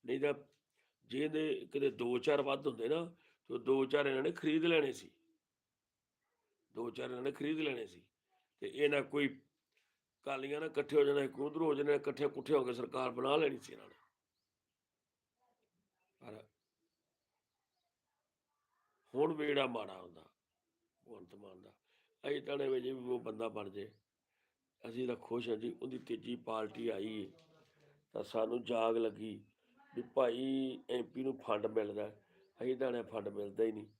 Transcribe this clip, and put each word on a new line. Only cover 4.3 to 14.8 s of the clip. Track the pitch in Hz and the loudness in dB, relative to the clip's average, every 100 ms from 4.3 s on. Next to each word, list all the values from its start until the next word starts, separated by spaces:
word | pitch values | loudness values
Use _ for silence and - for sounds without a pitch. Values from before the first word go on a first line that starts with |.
ਖਰੀਦ | 175 165 160 | 0 2 4
ਲੈਣੇ | 170 165 139 | 6 4 4
ਸੀ, | - - _ _ _ _ _ _ _ _ _ _ _ _ _ _ _ _ - | -2 -12 _ _ _ _ _ _ _ _ _ _ _ _ _ _ _ _ -8
ਦੋ | 117 | -8
ਚਾਰ | 120 123 | -6 -6
ਇਹਨਾਂ | 123 | -2
ਨੇ | 135 | -4
ਖਰੀਦ | 139 143 156 | -2 -2 0
ਲੈਣੇ | 151 123 104 | 0 -2 -6
ਸੀ। | 90 _ _ _ _ _ _ | -12 _ _ _ _ _ _
ਤੇ | 98 | -8
ਇਹ | 131 147 | 2 4
ਨਾ | 143 | 4
ਕੋਈ | 127 143 139 135 _ _ _ _ _ _ _ _ | 2 2 2 0 _ _ _ _ _ _ _ _
ਅਕਾਲੀਆਂ | - 135 139 147 | -6 -4 -4 -4
ਨਾਲ | 156 | -2
ਇਕੱਠੇ | 143 143 147 | -2 4 6
ਹੋ | |
ਜਾਣਾ, | 143 143 | 6 4
ਇੱਕ | 135 127 | 2 -2
ਉਧਰੋਂ | 147 151 160 | -4 2 2
ਹੋ | |
ਜਾਣਾ, | 143 143 | 4 4
ਇਕੱਠੇ | 143 147 - 139 | 4 2 0 -2
ਇਕੱਠੇ | - 131 | -2 2
ਹੋ | 147 | 4
ਕੇ | 123 | 4
ਸਰਕਾਰ | 120 123 131 127 | -2 -4 -2 -2
ਬਣਾ | 120 131 151 | 0 4 4
ਲੈਣੀ | 147 127 | 4 0
ਸੀ | - | -10
ਇਹਨਾਂ | 110 101 | -18 -18
ਨੇ। | - _ _ _ _ _ _ _ _ | -20 _ _ _ _ _ _ _ _